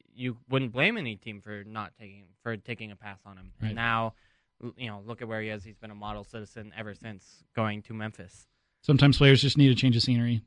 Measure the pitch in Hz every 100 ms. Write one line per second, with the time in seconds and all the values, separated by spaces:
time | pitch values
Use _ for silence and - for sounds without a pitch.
0 | _ - 127 117 - 135 127 120 175 233
1 | 131 101 117 104 107 104 101 110 98 -
2 | 104 101 90 92 117 110 - 113 110 98
3 | 107 98 101 95 92 - 110 113 117 113
4 | 113 - _ _ _ _ 120 - 123 104
5 | 104 113 117 110 107 107 95 104 110 104
6 | 104 104 101 113 104 117 107 110 107 98
7 | 113 98 - _ _ - 107 104 - 110
8 | 110 - 87 - _ _ _ _ - 135
9 | 143 131 139 135 139 151 139 120 131 117
10 | 131 120 120 117